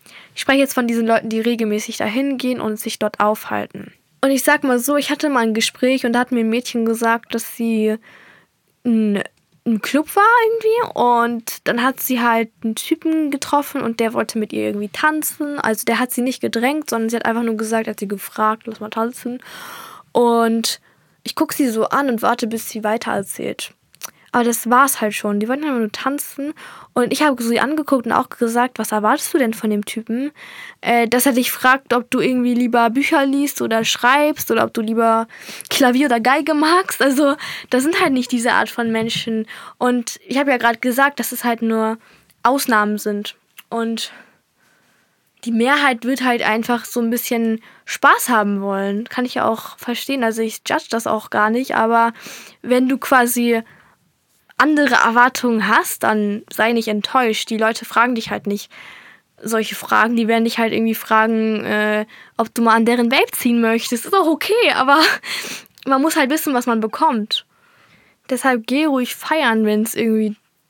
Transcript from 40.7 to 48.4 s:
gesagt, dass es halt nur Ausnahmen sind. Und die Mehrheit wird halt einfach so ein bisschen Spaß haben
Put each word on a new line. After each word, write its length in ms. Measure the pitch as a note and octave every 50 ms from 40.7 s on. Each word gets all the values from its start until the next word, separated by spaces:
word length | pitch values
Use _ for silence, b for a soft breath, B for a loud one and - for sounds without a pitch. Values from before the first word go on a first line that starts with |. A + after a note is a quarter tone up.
| A#3 -
gesagt, 420 | - B3+ A#3 C4+ C#4 C#4+ C#4 -
dass 120 | A3+ -
es 120 | B3+ - -
halt 160 | A#3+ A#3 A#3
nur 380 | A#3 A3+ A3+ A3 A3 A3 A3+ A3 b b b b b b b _
Ausnahmen 540 | - A#3+ C4+ C#4 - C4 A3+ G#3 G#3 G#3 G#3+
sind. 400 | G#3 - G#3+ G#3 G3+ G#3 - - _ _ _ _ - - -
Und 440 | A#3 A#3 A3+ A3+ A3+ A3 - - B B B B B B B _ _ _ _ _ _ _ _ _ _ _ _ _ _ _ _ _ _ _ -
die 80 | A#3
Mehrheit 520 | A#3 A3 A#3 C4 C#4+ D4 C#4+ C4+ B3 A#3 A#3
wird 180 | B3 C4+ B3
halt 200 | B3+ B3+ A#3+ A#3
einfach 420 | - - G#3+ A#3 A3+ B3 A#3+ A3+ -
so 160 | - - B3
ein 100 | A#3 A3+
bisschen 500 | A#3+ A3+ - - A#3+ A#3 A3+ A3+ A3+ A3+ B B B B B
Spaß 440 | B - - - C#4+ F#4+ A#4+ - -
haben 320 | B3 G#3+